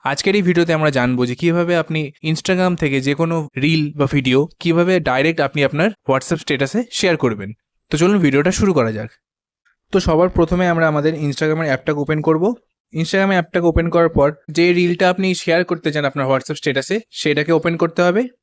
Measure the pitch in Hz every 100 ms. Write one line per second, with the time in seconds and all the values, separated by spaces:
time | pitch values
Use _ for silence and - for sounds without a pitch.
0 | - 143 - 202 180 175 170 160 156 135
1 | 123 127 123 123 170 170 170 170 160 160
2 | 147 _ 156 156 - 185 185 175 156 135
3 | 135 143 165 165 147 - 143 160 147 147
4 | 139 147 131 131 147 _ 170 165 175 185
5 | 151 127 151 160 139 147 139 147 196 208
6 | - 131 - 165 - 135 139 214 240 -
7 | 190 160 127 104 95 113 _ _ _ 147
8 | 175 208 156 135 156 190 202 156 113 107
9 | 110 _ _ _ _ _ _ _ _ 190
10 | 180 160 180 - 165 180 180 165 160 151
11 | 151 160 147 139 156 156 160 131 - 147
12 | 143 156 156 156 190 240 _ _ _ 156
13 | 160 190 196 190 165 180 170 160 170 170
14 | 165 165 143 151 - 160 175 175 175 175
15 | 185 180 190 180 - 165 180 170 165 147
16 | 143 143 131 135 - 151 - 135 131 208
17 | - - 151 147 151 165 170 165 170 165
18 | 175 185 247 _